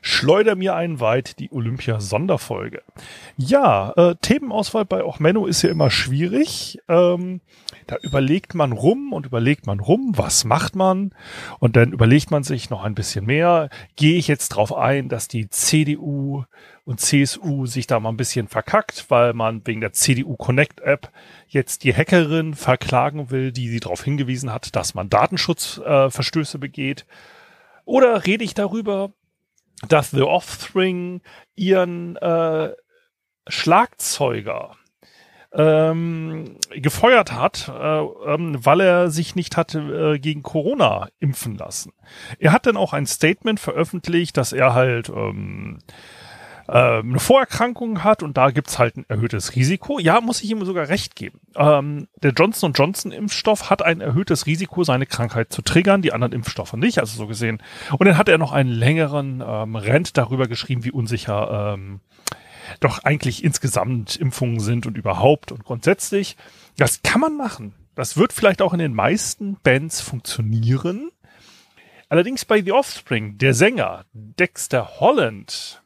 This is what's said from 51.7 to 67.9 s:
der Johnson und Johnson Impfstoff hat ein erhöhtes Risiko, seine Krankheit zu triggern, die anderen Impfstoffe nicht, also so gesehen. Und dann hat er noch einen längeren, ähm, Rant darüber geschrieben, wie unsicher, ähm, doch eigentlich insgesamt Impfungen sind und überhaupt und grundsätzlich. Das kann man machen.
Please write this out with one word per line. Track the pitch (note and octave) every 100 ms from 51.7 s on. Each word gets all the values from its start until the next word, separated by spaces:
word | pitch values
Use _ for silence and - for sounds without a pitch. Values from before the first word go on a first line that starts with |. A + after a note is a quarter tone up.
| C#3+ C#3+ D3 - _
der | C#3+
Johnson | B2+ F#3 - E3+
und | C3+
Johnson | D3 G3 G3+
Impfstoff | - G3+ - - G#3 -
hat | G3
ein | E3 E3
erhöhtes | D3 C3+ G3+ D#3 -
Risiko, | D#3+ F#3+ F3+
seine | D#3+ B2+ C3+
Krankheit | - A#2 A#2 A2+
zu | -
triggern, | - - G3 G3
die | E3+
anderen | A2+ A#2+
Impfstoffe | A2+ A2 - F#2+
nicht, | A2+ G#3 D#3+
also | G#2+ A2+
so | G#2+
gesehen. | A2 A#2 A2 - - -
Und | C#3 G3+
dann | E3+
hat | G#3
er | D#3+
noch | D3+
einen | C#3+ C3
längeren, | A2+ A#2+ D#3+ D3+ D3 C#3 B2+ A2+
ähm, | A2 A2 A2
Rant | G2+ C#3+ F3 -
darüber | A#2 C3 B2+
geschrieben, | A#2 - B2
wie | A#2+
unsicher, | C3+ A2+ A#2 - G#2 G#2+ G#2+ G#2 G2
ähm, | G2 G2 _ _ - - - - - -
doch | - -
eigentlich | - D3 C3 -
insgesamt | E3 - B2+ F#2+ G2+ B2 G2+ -
Impfungen | C#3 - B2 A#2
sind | G#2 A#2+ B2
und | A2
überhaupt | G2 F2+ A#2 D3+ -
und | A2 -
grundsätzlich. | A#2 - F#3+ - G3+ F#3+ - - _ _ -
Das | C3+ -
kann | - A3+
man | D#4 D4
machen. | A#3+ - G#2+ _ _